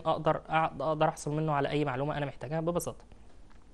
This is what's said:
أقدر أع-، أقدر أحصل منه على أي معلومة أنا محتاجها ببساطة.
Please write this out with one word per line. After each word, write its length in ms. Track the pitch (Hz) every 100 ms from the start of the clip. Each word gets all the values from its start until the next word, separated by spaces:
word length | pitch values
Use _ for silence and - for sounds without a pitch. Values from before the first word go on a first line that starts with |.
| 160
أقدر 300 | 151 160 151
أع-، 460 | - 156 160 120
أقدر 280 | 139 151 156
أحصل 220 | - -
منه 220 | 151 156
على 160 | 143 139
أي 160 | 151 147
معلومة 320 | 127 143 147
أنا 80 | 143
محتاجها 340 | - 123 160
ببساطة. 460 | 160 175 131 - - - - - - - -